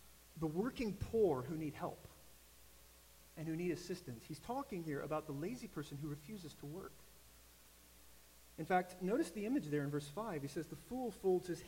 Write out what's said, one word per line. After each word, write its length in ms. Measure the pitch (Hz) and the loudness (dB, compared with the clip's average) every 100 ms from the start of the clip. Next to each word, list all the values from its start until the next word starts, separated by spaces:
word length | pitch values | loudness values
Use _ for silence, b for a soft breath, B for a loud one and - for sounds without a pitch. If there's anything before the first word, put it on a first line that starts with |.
| - - - 156 | -20 -20 -14 -2
the 60 | 160 | 0
working 480 | 165 240 - 220 | 2 0 2 0
poor 480 | 185 - 226 190 131 | 0 2 6 8 6
who 160 | 123 160 | 2 0
need 160 | 151 | -2
help 340 | 147 170 - - - - - - - - - - - - - - - | -2 -4 -6 -12 -18 -20 -20 -20 -20 -20 -20 -20 -20 -20 -20 -16 -8
and 120 | 160 | -2
who 80 | 160 | 0
need 160 | 180 | 2
assistance. 520 | 151 - - - 113 - | 0 -2 -6 -6 -10 -8
He's 100 | 151 | -8
talking 460 | - 262 277 185 | -4 -4 -2 -4
here 180 | 160 139 | -2 -2
about 240 | 143 156 151 | 0 -2 -2
the 80 | |
lazy 340 | 139 175 247 226 | -4 -4 -4 -6
person 300 | 160 143 139 | -6 -6 -6
who 80 | 151 | -6
refuses 460 | 147 - 214 165 - | -6 -8 -10 -10 -10
to 80 | 143 | -10
work. 260 | 175 - - - - - - - - - - - - - - - - - - | -8 -10 -14 -20 -20 -20 -20 -20 -20 -20 -20 -20 -20 -20 -20 -20 -20 -16 -6
In 60 | 160 | 4
fact, 360 | 180 180 - | 6 4 0
notice 300 | 185 262 330 | 2 4 4
the 160 | 220 208 | 0 2
image 220 | 277 151 | 2 4
there 140 | 147 | 2
in 60 | 143 | 2
verse 180 | 147 147 | 0 -2
five. 360 | 202 226 156 | -4 -2 -2
He 40 | 139 | -2
says, 200 | 170 156 | -4 -4
"The 80 | 156 | -8
fool 340 | - 254 240 | -6 -2 -2
folds 380 | 190 190 180 180 | 0 4 4 4
his 160 | 170 | -6